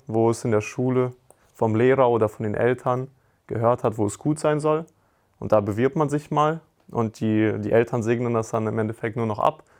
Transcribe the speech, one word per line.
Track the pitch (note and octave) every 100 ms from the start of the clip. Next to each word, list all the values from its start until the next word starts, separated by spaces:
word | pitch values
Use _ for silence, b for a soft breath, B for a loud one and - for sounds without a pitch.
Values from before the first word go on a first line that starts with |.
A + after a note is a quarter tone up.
| -
wo | A2+ A2+
es | A#2
in | -
der | G#2+
Schule | - - B2+ B2+ B2+ B2 _ b b
vom | _ A2+
Lehrer | G#2+ B2+ C3+ B2
oder | A#2 G#2+
von | -
den | A2
Eltern | G#2 A#2 B2 C3 B2 C3 _ _ _ -
gehört | A2+ A#2 A#2+
hat, | B2 G#2+
wo | G#2
es | -
gut | D3+ D3+
sein | D3+ D3+
soll. | D#3 D#3 E3 _ _ _ _ _
Und | A2+
da | G#2+
bewirbt | G2+ G#2 C3 D#3+
man | C#3+
sich | D3 -
mal | D3+ D3+ D#3+ - _ _
und | - A2+ -
die, | A2 A2 A2 G#2+
die | G#2
Eltern | A#2 A#2 B2
segnen | G#2+ A#2+ A#2+
das | A#2 A2+
dann | A2+ A2
im | A2
Endeffekt | G#2+ A2+ A2+ A2+
nur | A2+
noch | G#2+
ab. | - - b b